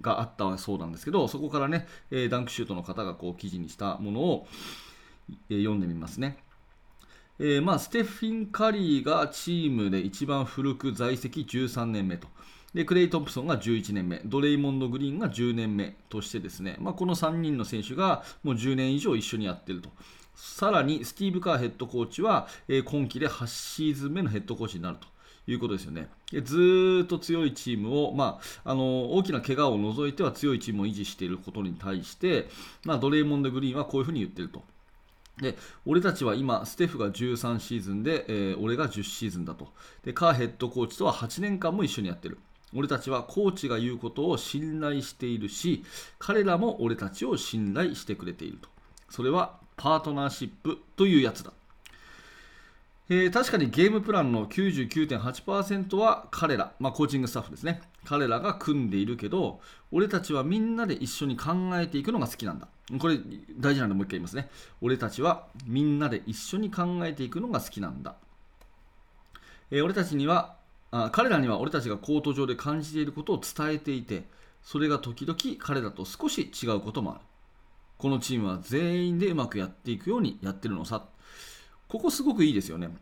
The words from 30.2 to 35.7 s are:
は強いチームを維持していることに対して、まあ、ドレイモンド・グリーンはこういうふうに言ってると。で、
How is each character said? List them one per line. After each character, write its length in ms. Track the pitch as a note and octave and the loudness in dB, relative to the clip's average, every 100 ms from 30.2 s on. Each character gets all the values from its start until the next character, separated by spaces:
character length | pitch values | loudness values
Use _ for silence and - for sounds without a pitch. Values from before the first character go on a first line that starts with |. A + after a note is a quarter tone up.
は 80 | D3 | 0
強 220 | - D3 | 2 2
い 60 | A#2+ | 2
チ 120 | A#2+ | 0
ー 20 | |
ム 100 | G2+ | 0
を 40 | G#2 | 0
維 60 | |
持 100 | G2+ | -2
し 120 | G2 - | -6 -6
て 100 | F2+ | -4
い 20 | |
る 100 | F#2 | -4
こ 120 | F#2+ | -6
と 120 | G#2+ | -6
に 100 | F#2+ | -6
対 300 | F2 F#2+ F#2+ - | -6 -4 -4 -6
し 100 | - | -2
て、 320 | F3+ D3 - - - - D#3+ | 2 2 0 -10 -18 -10 -2
ま 80 | |
あ、 40 | C3+ | 0
ド 100 | C3+ | 4
レ 100 | D3+ | 4
イ 40 | |
モ 120 | D3 C#3+ | 4 2
ン 60 | |
ド・ 100 | C3+ | 0
グ 80 | B2+ | 0
リ 120 | C3+ | -2
ー 40 | C3+ | -2
ン 20 | |
は 60 | |
こ 140 | - C3+ | -2 0
う 40 | |
い 20 | |
う 20 | C3+ | 0
ふ 40 | |
う 20 | |
に 80 | D3 | -2
言 80 | F2 | -4
っ 20 | |
て 100 | F2 | -6
る 60 | E2+ | -10
と。 160 | - - - _ - _ _ - - | -10 -18 -20 _ -20 _ _ -18 -6
で、 160 | C3 - - | -6 -6 -12